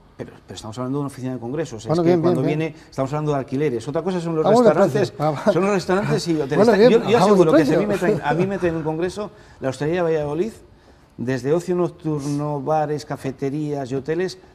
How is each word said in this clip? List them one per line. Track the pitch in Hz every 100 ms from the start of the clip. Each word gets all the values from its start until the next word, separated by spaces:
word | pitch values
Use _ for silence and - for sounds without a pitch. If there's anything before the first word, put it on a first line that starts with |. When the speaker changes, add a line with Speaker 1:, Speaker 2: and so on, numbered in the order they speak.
| _ -
Speaker 1:
Pero, | - - -
pero |
estamos | 98 107 117
hablando | 127 143
de |
una | 139
oficina | 139 127
de | 123
congresos, | 117 151 151 110
es | 107
Speaker 2:
Bueno, | 165
Speaker 1:
que | 165
Speaker 2:
bien, | 175
bien, | 170
Speaker 1:
cuando | - 156
Speaker 2:
bien. | 151
Speaker 1:
viene, | 160 - -
estamos | - 131
hablando | 151 151
de | 143
alquileres, | 123 131 151 117 147
otra | 156
cosa | 175 185
son | 165 160
los |
Speaker 2:
Vamos | 180 233
de | 233
Speaker 1:
restaurantes, | 156 190 208 185
Speaker 2:
precio. | - 151 139 214
Ah, |
Speaker 1:
son | 170
los | 196
restaurantes | 196 - 190 143 196 170
y | 156
hoteles. | 139 151 226
Speaker 2:
bueno, | 202
Speaker 1:
Yo, | 240
Speaker 2:
bien, | 226
Speaker 1:
yo | 190 240
Speaker 2:
vamos | 214
Speaker 1:
aseguro | 190 160
Speaker 2:
de | 302
Speaker 1:
que | 277
si |
a | 170
mí |
Speaker 2:
precio. | 208 185 175
Speaker 1:
me |
traen, | 156 147
a |
mí | 156 190
me | 190
traen | 175 165
un |
congreso, | 156 156 180 196 208 - - -
la | 131
hostelería | 127 147 180
de | 170
Valladolid, | 156 147 151 220 - - - _ _ _ -
desde | 120 131 131
ocio | 170 180
nocturno, | 180 165 160 156 151 143 143 147 147
bares, | 135 156 147 147
cafeterías | - 139 135 - 135 147 151 143 123
y |
hoteles, | 135 135 165 185 - -